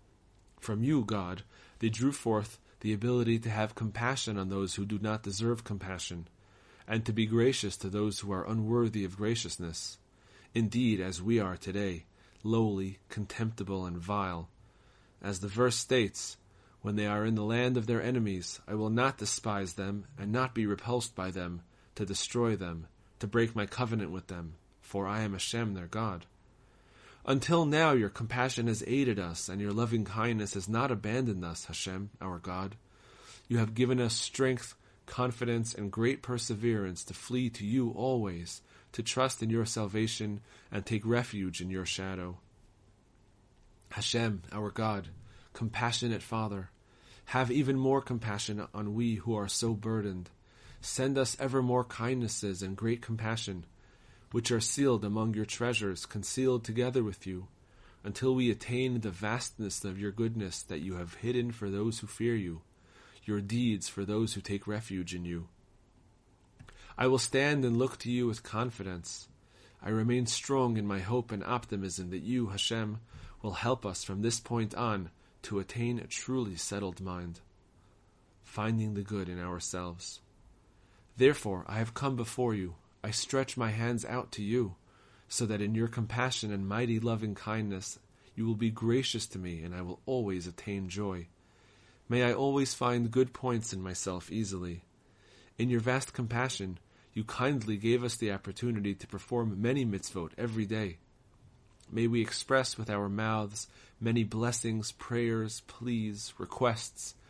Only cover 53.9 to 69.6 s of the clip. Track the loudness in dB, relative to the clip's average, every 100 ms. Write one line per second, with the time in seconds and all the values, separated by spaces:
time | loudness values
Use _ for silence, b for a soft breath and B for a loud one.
53.9 | b b b b -2 2 2 2 4 4
54.9 | 4 2 2 2 0 -2 0 2 2 0
55.9 | -2 -6 -6 -4 2 4 2 0 0 2
56.9 | 2 0 -2 -6 -6 -8 -18 b b b
57.9 | b -8 0 2 4 4 2 -2 0 2
58.9 | 0 -2 -2 -2 -2 -4 -4 -4 -4 -6
59.9 | -4 -4 0 0 0 -4 -6 -6 -6 -4
60.9 | -4 -6 -6 -2 0 0 -4 -4 0 0
61.9 | -2 -8 -2 0 0 -2 -6 -12 B B
62.9 | B B B -2 -2 0 2 2 2 -2
63.9 | -4 0 2 2 -2 -4 -4 -2 -4 -4
64.9 | -4 -4 -4 -4 -6 -8 -16 -20 -20 -20
65.9 | -20 -20 -20 _ _ _ -20 -20 B B
66.9 | 2 6 6 4 4 4 4 4 4 2
67.9 | 0 -2 2 2 0 -4 -2 -2 -4 -8
68.9 | -6 -8 -12 -14 -20 b b